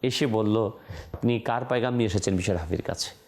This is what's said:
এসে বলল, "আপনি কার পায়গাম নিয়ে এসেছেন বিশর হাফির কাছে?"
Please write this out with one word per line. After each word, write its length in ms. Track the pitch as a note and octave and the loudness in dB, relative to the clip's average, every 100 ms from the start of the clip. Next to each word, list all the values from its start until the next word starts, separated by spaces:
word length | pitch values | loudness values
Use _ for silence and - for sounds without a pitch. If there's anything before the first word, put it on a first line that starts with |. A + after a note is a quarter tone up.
এসে 260 | B2+ B2 C#3+ | -2 0 2
বলল, 440 | A2 A2 G#2+ G#2+ - - - - | 2 4 4 2 -2 -14 -14 -12
"আপনি 260 | - A#2+ A#2 | -2 0 2
কার 260 | - A#2+ B2+ | 0 -2 0
পায়গাম 280 | B2 B2 | 0 0
নিয়ে 120 | B2 A2 | 2 2
এসেছেন 300 | F#2+ - F#2+ | 2 2 0
বিশর 200 | F#2 F2+ | 0 -2
হাফির 260 | D#2+ F2+ | -2 -4
কাছে?" 280 | - - - - | -4 -4 -6 -10